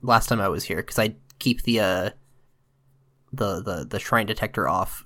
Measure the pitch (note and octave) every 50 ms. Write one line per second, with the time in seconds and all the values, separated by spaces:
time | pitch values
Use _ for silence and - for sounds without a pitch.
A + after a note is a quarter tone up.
0 | - B2 A#2+ A2+ - - B2 A2+ G2 G2 E2+ E2+ - - - E2 - - - -
1 | A2 A2 - - _ _ - _ - B2+ A#2+ B2 - - A#2 A2+ G#2+ F#2 F#2 F#2
2 | F#2 G#2 - - _ _ _ _ _ _ _ _ _ _ _ _ _ _ _ _
3 | _ _ _ _ _ _ - - A2 G2+ F#2+ E2 - G#2 F2+ E2 C2+ A#1+ - G2
4 | - - - A#2 A2 G2+ A2 - - A2 - - F#2 C2+ E2 F#2 F#2+ - - -
5 | -